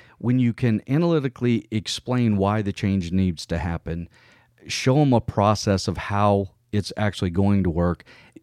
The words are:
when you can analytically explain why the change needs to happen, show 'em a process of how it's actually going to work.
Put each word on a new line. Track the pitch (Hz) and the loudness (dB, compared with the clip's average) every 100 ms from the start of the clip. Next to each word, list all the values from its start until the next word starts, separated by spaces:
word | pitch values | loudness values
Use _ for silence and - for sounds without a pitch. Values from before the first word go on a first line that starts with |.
| - - | -20 -6
when | 117 127 | 0 2
you | 123 | 2
can | 110 123 107 - | 2 0 0 0
analytically | 139 170 165 135 - 123 117 - | 0 2 2 -2 -2 0 0 0
explain | 107 - - - 127 117 101 | -4 -4 -8 -4 0 2 2
why | 98 107 | 2 0
the | 101 | -2
change | 95 104 98 85 | -2 0 0 0
needs | 95 92 80 - | 0 0 -2 -4
to | 82 | -4
happen, | 85 85 - 85 87 _ _ _ _ _ - | -4 -6 -6 -8 -10 _ _ _ _ _ -10
show | - - 135 | -4 0 2
'em | 147 | 4
a | 117 | 2
process | - - 101 104 - 98 - | 0 0 2 2 0 0 -2
of | 85 | -6
how | - 101 104 101 98 _ - | -4 0 2 2 -2 _ -6
it's | 104 - - | -6 -4 -4
actually | 104 - 95 | -4 -2 -2
going | 85 98 101 | 2 2 4
to | 90 | 2
work. | 80 87 85 - - - - | 2 0 -2 -8 -20 -20 -18